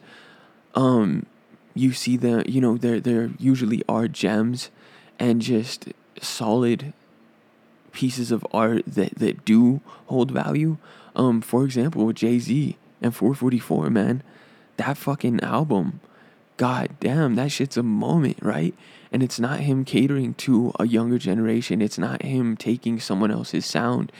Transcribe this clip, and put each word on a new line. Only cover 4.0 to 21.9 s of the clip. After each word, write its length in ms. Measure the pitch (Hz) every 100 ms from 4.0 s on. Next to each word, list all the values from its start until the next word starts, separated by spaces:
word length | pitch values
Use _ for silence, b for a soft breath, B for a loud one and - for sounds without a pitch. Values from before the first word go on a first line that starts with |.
| 113
gems 640 | - 95 107 113 123 - B B B B -
and 240 | 120 117
just 480 | 113 117 120 - - - _ -
solid 720 | - - 110 117 120 117 143 - _ _ _ _ _ _ _ _ -
pieces 400 | - 131 127 120
of 140 | 113 -
art 300 | 107 113 113 -
that, 300 | - 95 -
that 280 | 110 - -
do 360 | 110 120 139 B B B
hold 240 | 127 127
value. 480 | 131 - 147 156 156 B B B -
Um, 260 | 127 113
for 220 | - 120
example, 420 | 139 127 123 - 110
with 120 | 110
Jay-Z 600 | 117 120 117 135 139 - _ -
and 140 | - -
four 180 | 104
forty-four, 560 | 139 127 123 - 78 76
man, 320 | 107 117 127 - B B B B -
that 200 | - 143
fucking 440 | - 139 123 117
album, 600 | - 120 151 101 78 - b b b b b -
god 340 | 127 127 - -
damn, 360 | - 143 143 113
that 160 | 139
shit's 260 | - 139 -
a 60 |
moment, 540 | 120 104 113 165 135 -
right? 340 | 104 143 170 - B B B
And 120 | 127
it's 160 | 127 -
not 220 | 120 147
him 240 | 143 135 131
catering 480 | 110 135 139 120 127
to 380 | - 117 120 -
a 60 | 113
younger 320 | 113 117 120
generation. 640 | 95 104 110 113 - 113
It's 160 | 107